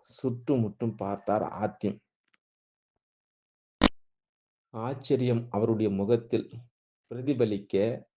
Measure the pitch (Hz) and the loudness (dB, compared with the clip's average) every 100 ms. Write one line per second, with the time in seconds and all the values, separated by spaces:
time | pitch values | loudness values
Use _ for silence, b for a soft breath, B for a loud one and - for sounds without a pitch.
0 | - - 131 120 123 135 110 - 117 104 | -16 -4 -4 -4 0 2 2 0 -4 -2
1 | 98 101 - 104 90 - 104 - 104 - | -4 -4 2 2 2 -2 -4 -2 -4 -4
2 | _ _ _ _ _ _ _ _ _ _ | _ _ _ _ _ _ _ _ _ _
3 | _ _ _ _ _ _ _ _ - - | _ _ _ _ _ _ _ _ 0 0
4 | - _ _ _ _ _ _ 113 117 131 | -18 _ _ _ _ _ _ -8 -6 -6
5 | - 135 123 117 117 101 110 113 107 98 | 0 2 2 0 0 0 2 2 2 0
6 | 101 117 120 113 - - - _ _ _ | 2 0 2 -2 -2 -12 -20 _ _ _
7 | _ 120 131 131 117 104 101 98 107 135 | _ -8 -2 2 2 0 -2 0 0 -2
8 | - | -10